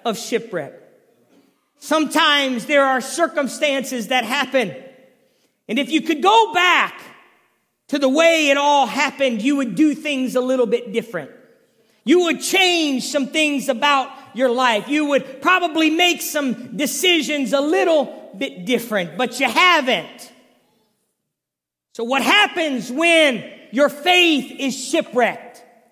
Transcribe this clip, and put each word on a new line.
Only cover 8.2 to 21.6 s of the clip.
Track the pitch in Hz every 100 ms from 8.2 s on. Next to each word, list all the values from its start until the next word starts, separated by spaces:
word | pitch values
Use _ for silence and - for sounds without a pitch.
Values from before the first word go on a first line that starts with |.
| 330 320 294
it | 277
all | 285 285 240
happened, | 208 285 277 269 226
you | 240 285
would | 254 185
do | 311
things | 277 302 269 254
a | 247
little | 247 262 233
bit | 233 240
different. | 226 - 170 131 - _ _ _ _ _ _
You | 214 359
would | 339 285
change | - 370 370 349 302 262
some | - 285 269
things | 294 302 285 190
about | 233 285 285 254 - -
your | 208 254
life. | 240 254 214 202
You | 294
would | 294 277 277 -
probably | 330 370 349 320 320
make | 320 349 339
some | - 311 277 - - 180
decisions | 269 - 370 339 269 294 247
a | 277
little | 294 370 359 311 262 - - 190
bit | 269 -
different, | 180 247 - 208 170 165
but | 240 240
you | 262
haven't. | 269 359 330 262 196 151 - - _ _ _ _ _ _ _ _ _ _ _ _ _